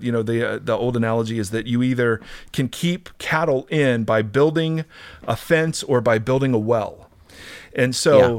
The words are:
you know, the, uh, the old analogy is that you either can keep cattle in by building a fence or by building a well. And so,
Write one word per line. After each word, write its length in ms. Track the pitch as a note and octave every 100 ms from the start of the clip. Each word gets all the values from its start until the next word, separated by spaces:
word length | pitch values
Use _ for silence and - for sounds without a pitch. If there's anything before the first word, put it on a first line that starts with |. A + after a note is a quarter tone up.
you 100 | A#2+
know, 100 | A#2
the, 240 | A2 A#2 A2
uh, 120 | -
the 140 | - G#2
old 220 | B2 A#2+
analogy 400 | A2+ A2+ A2+ A2+
is 100 | G2+
that 140 | A2+ A2+
you 160 | A#2+
either 380 | B2+ B2 A#2+ A2 - - -
can 160 | - B2+
keep 400 | - E3+ F3+ - -
cattle 500 | - D#3 D#3+ C3 -
in 340 | D#3 C#3 A#2
by 160 | A2+ A2
building 640 | G#2+ C#3 D#3 D#3+ D#3+ D#3+ D#3 - - - -
a 80 |
fence 480 | - - D#3+ D#3+ -
or 200 | - B2
by 160 | A#2 A2
building 340 | A2 C3+ C3+
a 60 | A2+
well. 500 | A2 A#2 G2 - - _ - - - - -
And 220 | - B2+ B2+
so, 220 | D#3+ C3+ B2